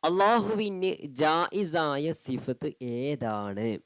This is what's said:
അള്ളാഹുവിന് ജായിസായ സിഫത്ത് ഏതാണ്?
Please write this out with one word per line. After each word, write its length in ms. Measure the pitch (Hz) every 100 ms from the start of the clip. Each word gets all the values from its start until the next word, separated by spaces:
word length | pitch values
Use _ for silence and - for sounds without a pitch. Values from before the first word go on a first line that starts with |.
അള്ളാഹുവിന് 880 | 156 180 196 233 208 220 214 190 185 - - 127
ജായിസായ 840 | 151 165 170 196 190 165 156 139 151
സിഫത്ത് 560 | 160 - 131 127 127 151 -
ഏതാണ്? 840 | 123 120 135 147 117 107 101 98 113 104